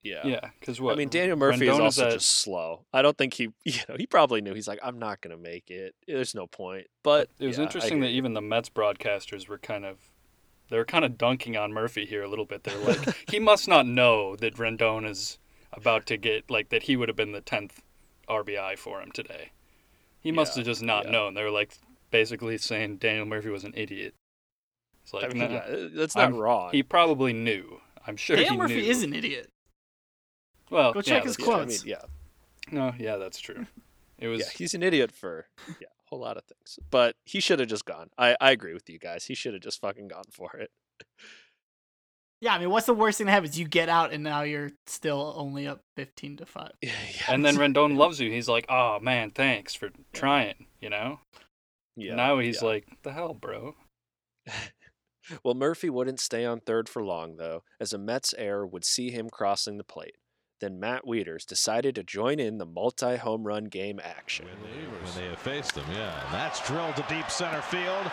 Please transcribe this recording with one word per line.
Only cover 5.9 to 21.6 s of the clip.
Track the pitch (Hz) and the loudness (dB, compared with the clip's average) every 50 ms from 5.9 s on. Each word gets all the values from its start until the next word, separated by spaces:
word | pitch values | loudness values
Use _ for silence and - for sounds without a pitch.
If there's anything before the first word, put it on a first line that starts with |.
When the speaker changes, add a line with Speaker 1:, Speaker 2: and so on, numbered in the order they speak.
| _ _ _ | _ _ _
Speaker 1:
There's | - 156 131 127 - - | -6 -2 -2 -2 -2 -4
no | 107 90 | -8 -10
point." | - - - 98 92 92 95 92 _ _ _ - | -10 -12 -12 -10 -10 -10 -12 -14 _ _ _ 4
But, | 147 147 151 131 - _ _ | 6 6 6 6 2 _ _
Speaker 2:
It | 139 | -4
was | 135 117 | -4 0
Speaker 1:
yeah, | 135 151 | 0 -2
I | |
Speaker 2:
interesting | 156 - 180 - 214 175 | -2 0 0 0 2 2
Speaker 1:
hear | 147 135 | 2 2
Speaker 2:
that | 123 | 2
Speaker 1:
you. | 117 | 0
Speaker 2:
even | 127 131 123 110 | 0 0 0 -2
the | 107 | -2
Mets | 104 107 110 117 117 - | -2 0 0 0 0 0
broadcasters | _ 113 107 104 101 - - 110 101 98 - - 104 98 92 | _ 2 2 2 2 0 -2 -2 -2 -2 -4 -10 -12 -14 -12
were | 98 104 98 | -12 -14 -12
kind | - - 110 101 101 | -8 -8 -8 -8 -8
of, | 98 95 95 _ _ _ _ _ _ _ _ _ _ _ _ _ _ | -10 -12 _ _ _ _ _ _ _ _ _ _ _ _ _ _ _
they | - | 0
were | 113 113 | 0 0
kinda | - - 170 156 127 | 4 2 2 2 2
dunking | 123 110 120 120 131 123 - 120 113 | 0 2 2 2 2 0 -4 -4 -2
on | 107 104 104 107 | -2 -2 -2 -2
Murphy | 110 113 117 - 107 104 | -2 -2 -2 -2 -6 -6
here | 95 107 104 98 | -4 -4 -4 -4
a | |
little | 101 104 110 107 | -4 -4 -6 -6
bit. | - 101 101 _ | -6 -8 -8 _
They're | 104 101 101 | -8 -6 0
like, | 107 - 196 | 2 2 2
Speaker 1:
<laughs> | 143 143 - - - - - | 2 0 -4 -4 -4 -6 -4
Speaker 2:
"He | 208 214 | -2 4
must | 220 208 208 196 - | 6 6 6 6 6
not | 202 175 151 131 | 6 6 6 6
know | 123 120 127 123 120 113 107 101 95 98 | 6 4 6 8 8 8 6 4 -2 -4
that | 104 113 113 - | -2 -4 -4 -2
Rendon | - 117 113 113 110 117 110 110 110 110 | -2 -4 -4 0 2 2 2 2 0 -4
is | 110 101 95 - - - _ _ _ _ _ _ _ - | -6 -6 -6 -8 -8 -10 _ _ _ _ _ _ _ -18
about | 117 107 123 113 110 - | 0 2 4 4 4 2
to | - 117 | -2 -4
get, | 107 104 117 107 110 - - | 0 2 0 0 0 -2 -2
like, | 123 110 107 _ | -2 -2 0 _
that | - 113 - | -2 -2 2
he | - 135 | 2 2
would | 123 120 | 2 2
have | 113 107 | 0 0
been | - 110 104 | -2 -2 -2
the | 104 101 | -4 -10
tenth | - - 131 110 104 98 - - _ _ _ _ _ _ _ _ _ | -6 -4 -4 -4 -4 -6 -16 -20 _ _ _ _ _ _ _ _ _
R | - 113 110 101 | -2 -2 -2 -2
B | 101 101 | -2 -4
I | 101 95 95 98 | -4 -2 -4 -4
for | - - - 98 98 | -6 -8 -10 -10 -10
him | 95 - | -10 -10
today. | - - - - - 78 73 - _ _ _ _ _ _ _ _ _ _ _ _ _ _ | -10 -12 -10 -10 -12 -14 -16 -18 _ _ _ _ _ _ _ _ _ _ _ _ _ _
He | _ 160 | _ 0
must | 160 165 151 151 - | 2 2 2 2 0
Speaker 1:
Yeah, | 131 | -2
Speaker 2:
have | 117 | -2
just | 120 117 107 | -2 -2 -2
not | 113 113 110 104 - | 0 0 0 0 0
Speaker 1:
yeah. | - | 2
Speaker 2:
known." | 113 113 104 101 95 | 2 2 2 0 -2
They | 104 107 | -4 -2
were | 107 | 0
like, | 104 104 | 0 0